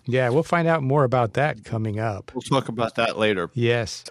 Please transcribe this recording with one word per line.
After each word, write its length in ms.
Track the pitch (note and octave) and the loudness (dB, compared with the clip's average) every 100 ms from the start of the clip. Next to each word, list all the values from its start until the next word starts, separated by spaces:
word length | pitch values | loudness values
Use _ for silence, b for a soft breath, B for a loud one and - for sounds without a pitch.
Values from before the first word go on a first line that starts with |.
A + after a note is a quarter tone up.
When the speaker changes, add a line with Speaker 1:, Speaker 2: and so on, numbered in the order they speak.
| - | -2
Speaker 1:
Yeah, 220 | B2+ B2+ | 0 2
we'll 160 | C#3 | 0
find 240 | E3 E3+ E3 | 2 0 2
out 160 | D#3+ | 2
more 220 | C3 C#3+ B2+ | 2 2 4
about 300 | B2+ A#2 - | 2 2 0
that 280 | D3+ A2 | -2 -4
coming 340 | - A2 A2 G#2 | -6 -4 -2 -2
up. 360 | A2+ G2 - B2+ | -4 -4 -8 -10
Speaker 2:
We'll 60 | |
talk 260 | - C3+ B2 | -2 -2 -2
about 280 | A2+ A2+ - | -4 -4 0
that 220 | A2+ F#2 | -2 2
later. 340 | G#2+ F#2+ E2+ | 2 2 -2
Speaker 1:
Yes. 500 | B2 A#2 A#2+ G#2+ - - | 0 2 2 -2 -8 -2